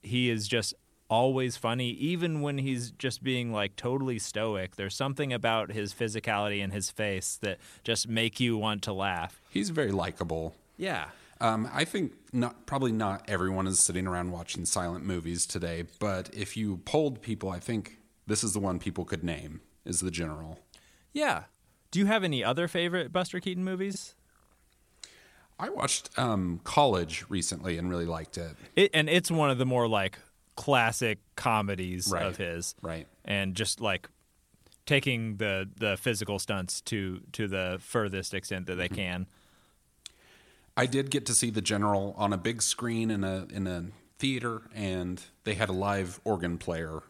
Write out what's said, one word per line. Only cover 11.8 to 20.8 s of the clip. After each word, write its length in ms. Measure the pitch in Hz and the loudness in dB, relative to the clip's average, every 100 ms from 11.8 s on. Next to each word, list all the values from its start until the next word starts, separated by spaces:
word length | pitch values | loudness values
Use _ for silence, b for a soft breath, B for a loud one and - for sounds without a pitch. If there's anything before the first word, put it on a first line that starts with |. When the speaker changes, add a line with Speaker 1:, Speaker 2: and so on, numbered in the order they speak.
| 160 | 0
Speaker 2:
think 280 | 196 156 - - | 0 -2 -6 -6
not, 320 | 127 120 - - | -2 -2 -4 -4
probably 260 | 139 131 | 0 2
not 320 | 110 104 98 - | 2 0 -2 -2
everyone 360 | 98 92 95 95 | 0 2 2 2
is 140 | 92 | 4
sitting 280 | - 90 92 | 2 2 -2
around 240 | 87 87 | -2 -2
watching 340 | 87 87 - 85 | -4 -8 -6 -2
silent 400 | - 87 87 90 | 0 0 -4 -2
movies 400 | 90 82 87 - | -2 -2 -2 -2
today, 400 | 95 85 82 85 - | -2 -4 -4 -6 -4
but 320 | 104 95 92 | -2 -2 -6
if 240 | - 101 - | -8 -6 -2
you 200 | 107 92 | -2 -2
polled 380 | - 151 151 123 | 0 2 2 -2
people, 280 | - 107 95 | -6 -4 -4
I 100 | 90 | -6
think 380 | - 113 101 - _ _ - | -4 -4 -4 -14 _ _ -2
this 160 | 107 | 0
is 80 | 113 | 2
the 80 | 101 | 0
one 180 | 98 90 | 0 0
people 280 | 95 87 85 | -2 -4 -4
could 180 | 87 | -4
name, 380 | 85 80 76 78 - _ - | -4 -4 -8 -14 -16 _ -4
is 160 | 92 | -2
The 100 | 92 | -2
General. 480 | 82 82 78 80 80 _ b | -2 -4 -6 -10 -14 _ b